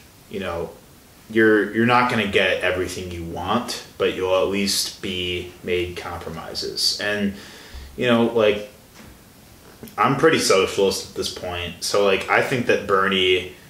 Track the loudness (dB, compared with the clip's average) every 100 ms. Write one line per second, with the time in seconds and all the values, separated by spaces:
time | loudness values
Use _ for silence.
0 | -20 -20 -14 -10 -6 -6 -8 -12 -20 -20
1 | -20 -20 -4 4 6 6 4 2 4 4
2 | 4 0 0 2 2 0 0 -2 -4 -6
3 | -8 -10 -10 -8 -2 -2 -2 -10 -10 -4
4 | -2 0 0 2 2 0 -2 -2 -4 -6
5 | -8 -6 -4 -6 -8 -12 -4 -2 -2 -6
6 | -10 -10 -10 -12 -10 -8 -8 -4 -4 -2
7 | -2 -2 -2 -4 -14 -20 -18 -18 -16 -2
8 | 2 4 4 4 2 2 -4 -18 -20 -20
9 | -20 -20 -20 -20 -20 -20 -20 -20 -14 0
10 | 0 4 4 4 4 4 2 2 2 0
11 | -6 -8 -8 -6 -8 -6 -8 -8 -2 2
12 | 4 2 2 2 2 0 2 0 2 2
13 | 2 2 4 2 0 -14 -20